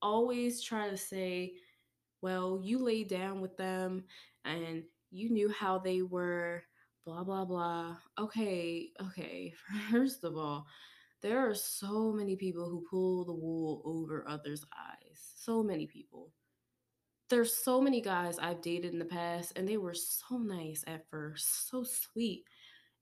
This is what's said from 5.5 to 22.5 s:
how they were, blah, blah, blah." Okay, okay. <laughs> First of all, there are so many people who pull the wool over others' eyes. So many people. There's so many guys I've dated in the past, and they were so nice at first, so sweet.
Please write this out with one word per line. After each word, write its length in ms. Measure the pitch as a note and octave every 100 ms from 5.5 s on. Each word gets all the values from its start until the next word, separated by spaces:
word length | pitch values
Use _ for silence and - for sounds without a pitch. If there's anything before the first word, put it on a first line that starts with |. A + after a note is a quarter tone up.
how 280 | G#3 G3 F#3+
they 240 | F#3 F#3
were, 600 | F#3 F3+ F3 F3 E3+ F3 - _ _ _
blah, 200 | E3 E3
blah, 200 | F#3 F#3+
blah." 520 | F#3 F3+ E3+ E3+ E3 E3+ - -
Okay, 760 | G#3+ A3+ G#3 F3+ E3+ E3+ - -
okay. 540 | F#3+ F#3 E2+ F3 F3 D#3+ -
<laughs> 220 | G#3 G#3
First 340 | A#3 C4 -
of 120 | E3 D#3
all, 300 | D3+ D3 D3 - - - - _
there 260 | G3+ B3 B3
are 60 |
so 580 | G3 - - G3 G#3+ A3
many 240 | G#3+ G3+ F#3+
people 320 | F#3+ E3+ F3
who 180 | F3 -
pull 340 | F#3+ F#3 F3+
the 100 | F3
wool 480 | E3 D#3+ E3 D#3 D3+
over 420 | D3+ E3 D#3+ D#3 -
others' 360 | D3 D3 D3 -
eyes. 580 | - D#2+ - - D#3 - -
So 260 | - A3+
many 240 | G#3+ D#3+ D3+
people. 460 | - - - D#3+ _ _ _ _ _ _ _ _ _ -
There's 260 | A#3+ A3+
so 260 | - C4 B3+
many 200 | C#4 B3
guys 380 | G3 F3+ F3 E3+
I've 220 | E3+ E3+
dated 300 | E3+ F3 F3
in 60 | E3+
the 60 |
past, 480 | E3+ F3 E3+ E3+ F3 -
and 120 | F#3+
they 80 | G#3+
were 180 | F3+
so 440 | E3+ - - - B3
nice 460 | A3 F3+ D#3+ D#3 -
at 220 | D#3+ -
first, 600 | D#3 D3+ D3+ - - -
so 140 | B3+
sweet. 600 | B3 - - A3+ A3+ F3+ -